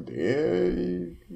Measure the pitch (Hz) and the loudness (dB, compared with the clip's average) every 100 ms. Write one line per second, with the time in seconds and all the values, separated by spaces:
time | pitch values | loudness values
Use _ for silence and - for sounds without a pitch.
0 | 71 60 87 139 160 180 180 - 90 90 | -6 -2 2 2 2 2 2 2 -2 -2
1 | 90 - - | -6 -10 -16